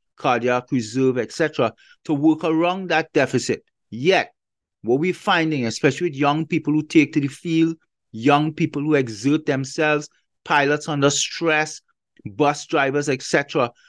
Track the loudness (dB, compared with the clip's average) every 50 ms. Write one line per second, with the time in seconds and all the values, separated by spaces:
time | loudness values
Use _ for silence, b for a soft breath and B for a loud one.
0 | _ _ _ _ 0 0 0 2 2 0 0 0 -2 -2 -4 -4 -4 -2 -2 0
1 | 2 2 2 0 -4 -6 -4 -2 -2 -2 0 0 0 -2 -2 b b b b b
2 | _ -4 -2 2 4 2 2 2 0 0 0 2 0 0 -2 -4 -4 -2 -2 -2
3 | -2 0 0 0 0 2 0 -2 -2 -2 -4 -6 -8 _ _ _ _ _ -12 -2
4 | 2 2 2 2 0 -2 _ _ _ _ _ _ _ _ _ _ -2 0 0 2
5 | 2 -2 -4 -2 0 0 2 2 2 0 -2 -2 -2 -4 -4 0 0 0 0 0
6 | -4 -4 -2 0 0 0 0 0 -2 -2 -2 -2 -2 0 -2 -2 -2 2 4 4
7 | 4 4 0 -2 -2 -2 -6 -8 -6 -2 2 2 2 2 0 -6 _ _ _ _
8 | _ _ -14 -2 2 2 4 4 2 0 -2 -2 -4 -2 -2 -4 0 2 2 2
9 | 2 -2 -6 -4 0 0 0 0 0 -2 -2 -2 -4 -6 -4 -2 0 0 0 0
10 | -2 -8 _ _ _ _ _ _ _ 0 2 2 2 2 0 -2 -2 -4 -2 2
11 | 2 2 2 2 -2 -4 -4 -4 -2 0 0 0 0 -4 -6 -14 -20 _ _ _
12 | _ _ _ _ _ -14 -4 0 0 0 0 -2 -6 -4 -2 0 0 0 0 -2
13 | -2 -2 -4 -4 -2 -2 0 0 0 0 -2 -2 -2 -2 b b b